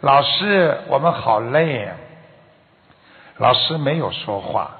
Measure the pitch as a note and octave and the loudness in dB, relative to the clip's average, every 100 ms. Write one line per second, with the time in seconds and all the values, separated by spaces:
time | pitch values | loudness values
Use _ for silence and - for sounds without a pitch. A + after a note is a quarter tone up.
0 | C#3+ C#3 C3+ - G3+ G3 E3 - - C#3 | 6 4 4 -2 0 2 2 0 -2 0
1 | D#3+ - A#2 G#2+ A#2 C#3+ D#3+ B2+ G2+ F2+ | 0 0 0 0 2 0 0 -2 -6 -12
2 | - - - - _ _ _ _ _ _ | -18 -20 -20 -20 _ _ _ _ _ _
3 | _ - - - A#2 C3 - D#3+ C#3 D#3+ | _ -20 -20 0 2 2 0 -2 -2 -2
4 | B2+ - - G2+ G2+ G#2 D2+ - | -4 -6 -6 -6 -4 -4 -4 -10